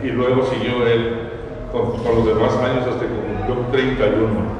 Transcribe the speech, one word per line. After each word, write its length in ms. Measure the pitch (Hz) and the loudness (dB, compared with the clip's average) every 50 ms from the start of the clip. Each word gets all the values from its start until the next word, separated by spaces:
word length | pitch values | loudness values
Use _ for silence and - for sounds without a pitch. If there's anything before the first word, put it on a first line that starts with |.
| 135 | -4
y 40 | 127 | -2
luego 360 | 113 120 123 127 127 131 123 | -2 0 2 4 4 4 2
siguió 420 | - 120 113 113 123 127 123 117 | 2 0 -2 -2 -2 0 2 2
él 280 | 117 117 117 117 117 117 113 - - - - - - - - - - | 4 4 2 2 0 -4 -4 -6 -8 -10 -10 -10 -10 -10 -10 -10 -6
con, 200 | - 120 104 - | -4 -2 -2 -2
con 240 | - - 117 120 113 | -4 -2 0 2 2
los 100 | 113 110 | 4 4
demás 280 | 110 110 110 117 127 117 - | 2 2 2 2 2 2 2
años 280 | 127 127 131 127 - | 0 0 0 0 0
hasta 200 | - - - - | -2 -2 -2 -4
que 400 | - - - - - - - - | -4 -4 -4 -4 -4 -4 -4 -2
cumplió 200 | 127 123 123 120 120 | -2 -2 -2 -2 0
treinta 360 | 135 131 127 131 127 110 107 104 | 0 2 2 2 2 2 2 2
y 120 | 104 110 | 4 2
uno. 220 | 110 110 104 95 92 - - | 2 2 0 0 -2 -4 -4